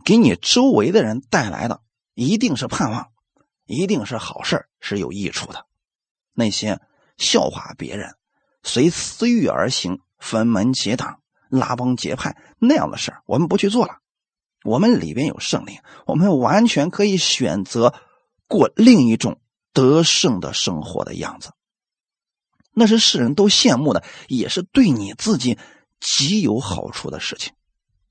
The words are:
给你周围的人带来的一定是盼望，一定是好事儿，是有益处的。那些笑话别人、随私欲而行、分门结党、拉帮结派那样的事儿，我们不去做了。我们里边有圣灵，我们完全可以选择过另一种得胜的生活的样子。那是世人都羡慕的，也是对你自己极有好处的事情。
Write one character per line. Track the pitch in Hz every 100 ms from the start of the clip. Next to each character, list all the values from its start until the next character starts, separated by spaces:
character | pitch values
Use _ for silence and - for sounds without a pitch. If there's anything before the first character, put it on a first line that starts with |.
给 | - 226
你 | 156
周 | - - 240 269
围 | 160 117
的 | 190
人 | 113 117
带 | - 175 107
来 | 76 113
的 | - _ _ _
一 | - 127 214
定 | 240 127
是 | 120
盼 | - 135
望， | 117 - _ _ _ _ _
一 | - 135 185
定 | 147
是 | 104 117
好 | - -
事 | - -
儿， | - _
是 | - 101
有 | 67
益 | 98 90
处 | - -
的。 | - - _ _ _ _ _ _
那 | - 110
些 | - 107 92 _ _ _ -
笑 | - 233 -
话 | - - -
别 | - 101
人、 | - - _ _ _ _
随 | - 117 165
私 | - - - 240
欲 | 233 113
而 | 67 110
行、 | - 90 92 _ _
分 | - 113 117
门 | 104 117
结 | 131 101 120
党、 | - - _ _ -
拉 | 131 117 127
帮 | 123 123
结 | - 123
派 | - - _ -
那 | 233
样 | 311 -
的 | -
事 | -
儿， | - -
我 | 127
们 | 170
不 | 208
去 | 202
做 | 233 -
了。 | - _ _ _ _ _ _
我 | 107 120
们 | 220 226
里 | 82
边 | 107 147
有 | -
圣 | - - -
灵， | - _ -
我 | - 151
们 | 196 143
完 | 120 196 233
全 | 147 165
可 | -
以 | 208 185
选 | - - 113 95
择 | 95 117 120 - _ _ _ _ -
过 | 190 123
另 | - 233 214 120
一 | 113
种 | 104 - _ _ _
得 | - 131 156
胜 | 170 - 170 95
的 | 73
生 | - 104 80
活 | - 85
的 | 50
样 | - 76 -
子。 | - _ _ _ _ _ _ _ _ _ _ _ _
那 | 214 220
是 | 226
世 | - 147
人 | 120 151
都 | 202
羡 | - - 123
慕 | 147
的， | 92 - - -
也 | 123 -
是 | -
对 | 185 277 220
你 | 117 98
自 | - - 165
己 | 127 110 - _ _ _
极 | - - 139 214
有 | 131 110
好 | 101 92 -
处 | - -
的 | 73
事 | - -
情。 | - _ _ _ _ _ _